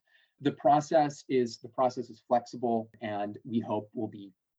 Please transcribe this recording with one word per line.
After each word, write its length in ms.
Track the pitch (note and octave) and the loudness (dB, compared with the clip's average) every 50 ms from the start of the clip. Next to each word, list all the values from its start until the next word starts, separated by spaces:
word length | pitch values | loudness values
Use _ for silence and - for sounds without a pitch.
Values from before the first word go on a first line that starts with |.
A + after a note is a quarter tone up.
| _ _ _ _ _ _ _ _ | _ _ _ _ _ _ _ _
The 100 | B2+ C#3 - | -2 -2 -2
process 680 | - - D#3 C#3+ D3+ D3+ - E3+ D#3+ D3 D3 D3 - - - | 2 4 6 6 6 4 4 4 4 4 2 -2 -8 -6 0
is, 300 | C#3+ B2+ B2 A#2+ - - | 2 2 2 0 -4 -10
the 100 | - A#2+ | -16 -12
process 400 | - - C3 B2 - C3+ A#2+ - | -2 0 0 0 0 -2 -8 -10
is 140 | A2 - _ _ | -12 -20 _ _
flexible, 640 | B2 A#2+ - - - B2 B2 A#2+ A#2 A2+ A2+ A2+ - - | 0 0 0 -2 -8 -4 -2 0 0 0 -2 -6 -12 -12
and 360 | A#2+ G#2+ G#2 G2+ G#2 G#2 G#2 - - | -8 -6 -4 -4 -6 -6 -8 -12 -12
we 140 | - A2 A#2 | -4 -2 -2
hope 300 | - - G#2+ A2 G#2+ - _ | -2 -2 -4 -6 -6 -6 _
will 160 | A#2 A2 G#2 | -6 -6 -6
be 220 | A2 G#2+ G2 G2 - _ _ _ _ | -8 -12 -18 -20 -20 _ _ _ _